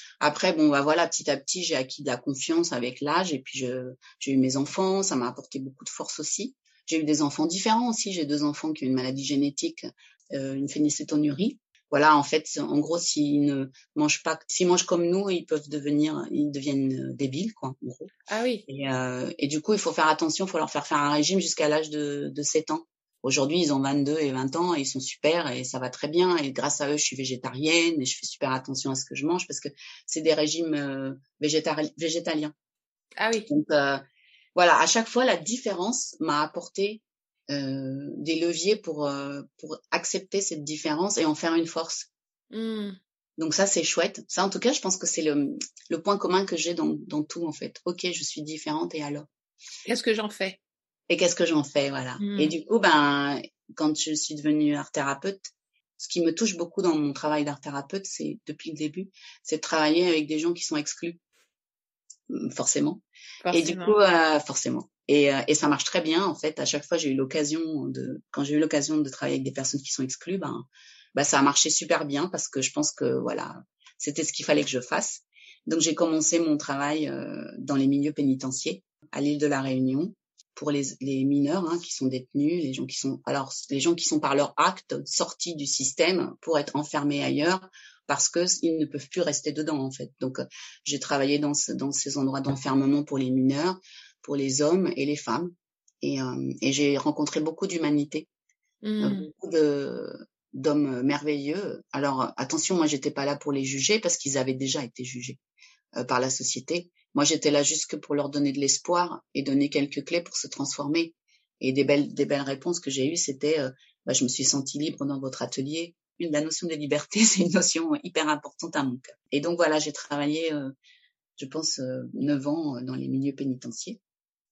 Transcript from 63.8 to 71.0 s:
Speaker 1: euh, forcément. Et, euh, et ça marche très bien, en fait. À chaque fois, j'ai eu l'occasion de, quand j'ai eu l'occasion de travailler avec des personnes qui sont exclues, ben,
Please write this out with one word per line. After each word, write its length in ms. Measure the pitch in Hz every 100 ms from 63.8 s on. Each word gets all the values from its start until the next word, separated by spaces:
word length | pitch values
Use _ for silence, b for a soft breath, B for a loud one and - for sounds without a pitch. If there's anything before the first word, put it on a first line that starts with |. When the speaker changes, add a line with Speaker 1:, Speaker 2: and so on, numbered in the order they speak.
| 175 208
Speaker 1:
euh, 420 | 190 170 160 151
forcément. 500 | - 131 127 127 - _ -
Et, 240 | 147 143
euh, 80 | 135 -
et 60 |
ça 140 | 151 147
marche 160 | 139
très 160 | - 185
bien, 240 | 156 165
en 100 | 196
fait. 240 | 151 156 156
À 60 |
chaque 220 | 151 147 -
fois, 100 | 165
j'ai 140 | 143
eu 40 |
l'occasion 720 | 135 131 156 147 160 160 151 135
de, 360 | 131 127 147 -
quand 140 | -
j'ai 100 | 143
eu 40 | 151
l'occasion 380 | 156 147 143 156
de 120 | 139
travailler 260 | 131 135 135
avec 80 |
des 80 | 135
personnes 300 | 135 135 139
qui 100 | -
sont 100 | -
exclues, 360 | 131 - 170 190
ben, 260 | 147 117 - B B B